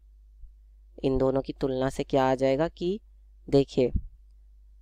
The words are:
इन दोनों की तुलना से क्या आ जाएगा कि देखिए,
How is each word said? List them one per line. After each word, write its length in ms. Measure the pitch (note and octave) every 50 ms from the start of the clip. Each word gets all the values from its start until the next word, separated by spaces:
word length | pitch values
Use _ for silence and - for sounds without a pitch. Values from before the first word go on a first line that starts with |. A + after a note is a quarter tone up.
| - - - - - - - - - - - - - - - - - - - -
इन 200 | - C#3+ C3 C3
दोनों 220 | C3 C3 C3 C3+
की 120 | C3 - D3
तुलना 360 | - - C3+ C3 C3 C3 C3+
से 140 | - - C#3+
क्या 200 | - - C3+ C3
आ 100 | C3 C3
जाएगा 340 | B2+ C3+ C3+ C3+ C3+ D#3 E3+
कि 280 | - - F3 F3 F#3+ A3 - - - - - - - - - -
देखिए, 420 | - C#3 C#3 - - - B2+ A#2+ - - - - - - - - - - - - - - - - - -